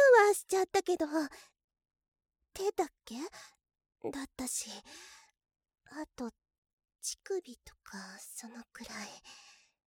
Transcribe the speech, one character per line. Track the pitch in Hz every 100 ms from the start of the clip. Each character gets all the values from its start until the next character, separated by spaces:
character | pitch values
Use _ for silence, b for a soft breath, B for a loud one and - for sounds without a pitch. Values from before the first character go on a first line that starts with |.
| 554 480 415
は | 403
し | -
ち | 381
ゃ |
っ | 381
た | 392
け | 370 349
ど、 | 311 311 294 B B _ _ _ _ _ _ _ _ _ _
手 | - 392
だ | - 320 _ -
け？ | 226 339 B B _ _ _ _ _ -
だ | 277
っ | 269 -
た | 254
し、 | - 226 214 B B B B B _ _ _ _ _ -
あ | 285 311 -
と、 | 233 - _ _ _ _ _ _
乳 | - -
首 | - 381 - 233
と | - -
か、 | - 202 190 196
そ | - - 226
の | 240 226
く | - 226
ら | 214
い。 | 202 190 B B B B B _